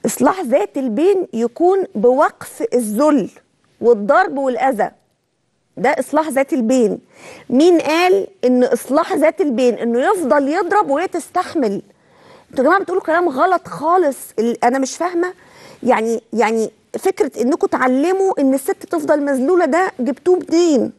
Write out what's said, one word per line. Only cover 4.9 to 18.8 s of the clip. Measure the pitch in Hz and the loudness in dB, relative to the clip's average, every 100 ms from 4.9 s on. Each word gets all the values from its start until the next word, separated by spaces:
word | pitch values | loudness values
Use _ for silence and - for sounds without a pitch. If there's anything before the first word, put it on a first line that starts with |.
| _ _ _ _ _ _ _ _ - | _ _ _ _ _ _ _ _ -2
ده | 220 | -2
إصلاح | 294 254 294 320 | 0 -2 -2 0
ذات | 262 269 | -2 -2
البين. | 294 226 262 208 185 _ - - - - | -2 0 2 2 -2 _ -20 -20 -20 -2
مين | 247 339 339 | 4 6 4
قال | - 320 359 392 370 _ | 2 2 2 2 -2 _
إن | 247 247 | 0 2
إصلاح | 247 233 - 277 330 | 2 0 0 -2 0
ذات | 339 302 - | 0 0 0
البين | 294 220 247 | -2 2 0
إنه | - 233 233 | 0 -2 0
يفضل | 311 403 277 294 269 | 0 0 0 0 0
يضرب | 339 339 415 320 | -2 0 0 0
وهي | 277 370 | -2 -2
تستحمل؟ | 339 - 359 359 339 226 196 _ _ _ _ - - _ | -6 -6 -8 -4 -4 -2 -4 _ _ _ _ -20 -20 _
انتوا | - | 0
يا | 262 | 2
جماعة | 370 | 2
بتقولوا | 359 370 | 0 -4
كلام | - 320 349 | 0 0 0
غلط | 262 349 339 - | 0 0 0 -4
خالص. | - 302 370 302 254 - - | -6 0 2 0 -2 -10 -4
ال-، | 226 233 | -4 0
أنا | 240 262 | -2 0
مش | 262 - | -4 -4
فاهمة | 339 349 359 370 - - - - | -6 -4 -4 -8 -20 -20 -20 -6
يعني، | 226 220 220 220 _ | 0 0 0 -4 _
يعني | 220 220 226 214 _ _ 240 | -2 0 0 -4 _ _ -4
فكرة | 381 - 302 - | -4 -2 -4 -2
إنكم | 240 339 392 | -2 0 -2
تعلموا | 285 254 254 330 381 381 - | 0 0 0 0 0 0 0
إن | 269 | 0
الست | 269 - 392 | 0 -2 -8